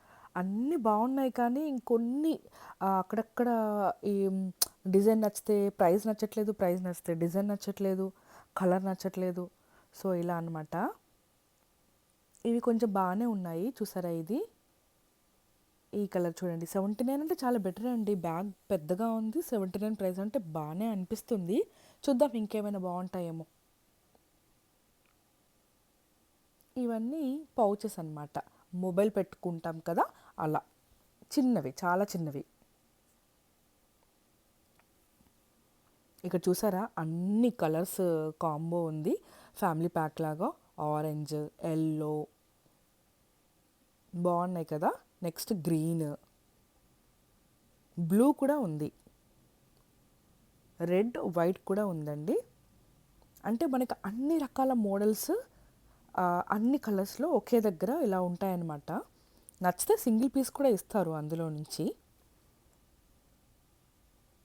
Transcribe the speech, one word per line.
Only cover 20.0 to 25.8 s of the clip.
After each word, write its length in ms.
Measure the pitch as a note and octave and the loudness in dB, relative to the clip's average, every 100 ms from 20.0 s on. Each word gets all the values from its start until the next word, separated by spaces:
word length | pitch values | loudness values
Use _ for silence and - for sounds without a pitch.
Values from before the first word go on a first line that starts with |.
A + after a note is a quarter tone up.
| F#3 F#3 | -2 -2
అంటే 200 | G#3 C4+ | -2 -4
బాగానే 500 | E3+ D#3 D3+ E3+ A3+ | -4 -6 -6 -4 -4
అనిపిస్తుంది. 800 | G3 F3+ A3 - G#3+ E3+ B3 A4+ - - _ - | -4 -4 -6 -4 -2 0 0 -2 -6 -20 _ 0
చూద్దాం 220 | B3 D4 | 4 2
ఇంకేమైనా 480 | A#3 G#3 G#3+ G#3 G3+ | 0 -4 -4 -4 -4
బాగుంటాయేమో. 680 | F3+ F3+ F#3 F#3 E3+ E3 D#3+ _ _ _ _ _ _ _ _ _ _ _ _ _ _ _ _ _ _ _ _ _ _ _ | -4 -4 -6 -6 -6 -8 -12 _ _ _ _ _ _ _ _ _ _ _ _ _ _ _ _ _ _ _ _ _ _ _